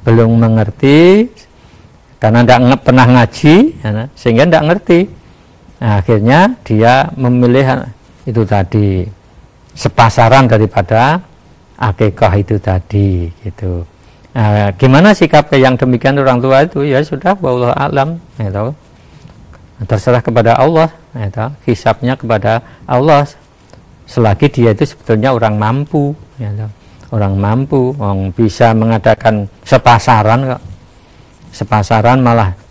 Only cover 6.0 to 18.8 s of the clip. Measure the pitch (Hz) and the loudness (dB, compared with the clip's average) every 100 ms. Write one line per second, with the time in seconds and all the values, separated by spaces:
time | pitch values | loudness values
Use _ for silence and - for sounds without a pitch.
6 | 90 110 110 147 202 254 - 107 113 131 | 0 0 2 2 2 -2 -4 0 2 2
7 | 131 - 127 123 123 127 135 131 123 - | 0 -4 -2 0 2 2 0 -2 -8 -18
8 | _ _ - 113 104 104 92 110 104 92 | _ _ -6 -4 -2 -2 -2 -2 -2 -2
9 | 90 - _ - - _ _ - - - | -6 -12 _ -20 -20 _ _ -8 -4 0
10 | 113 - 113 131 127 113 107 - 98 113 | 0 2 4 4 4 2 0 -2 -2 0
11 | 131 175 - _ _ _ _ - 117 90 | 0 -2 -6 _ _ _ _ -8 -6 -2
12 | 110 87 101 98 98 104 98 92 - 101 | -4 0 0 0 -2 -4 -2 -4 -4 -2
13 | 98 90 85 85 104 - 95 87 85 _ | -2 -2 -6 -12 -16 -12 -8 -8 -12 _
14 | _ _ _ - 107 104 101 92 131 135 | _ _ _ -4 0 0 0 0 2 4
15 | 202 208 160 151 143 139 131 127 135 123 | 4 2 2 2 2 2 2 0 0 0
16 | 135 139 135 123 127 135 160 160 143 131 | 0 0 0 0 2 2 0 -2 -2 -2
17 | 151 131 170 196 151 123 123 - 143 143 | -2 -4 -4 -4 -4 -2 -2 -2 -2 -2
18 | 139 170 - - 101 98 113 151 | -4 -6 -14 -10 -8 -6 -8 -10